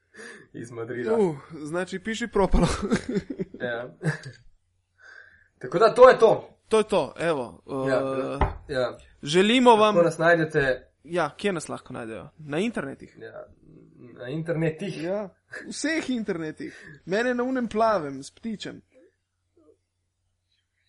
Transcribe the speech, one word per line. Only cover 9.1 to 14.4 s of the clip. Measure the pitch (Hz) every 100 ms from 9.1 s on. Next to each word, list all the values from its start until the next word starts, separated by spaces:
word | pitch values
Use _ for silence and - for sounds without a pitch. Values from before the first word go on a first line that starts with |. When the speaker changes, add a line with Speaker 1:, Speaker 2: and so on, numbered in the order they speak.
| _
Speaker 2:
želimo | 143 175 208 254 247
vam | 220 214 185
Speaker 1:
Lahko |
nas | 165 160
najdete | 165 170 160 151 135 - - _
Speaker 2:
Ja, | 147 175 151
kje | - 202
nas | 170 -
lahko | 123 -
najdejo? | 127 113 104 143 -
Na | 151 147
internetih. | 233 220 139 123 - -
Speaker 1:
Ja, | 110 - - _ - - 110 - 123
na | - 120
internetih. | 156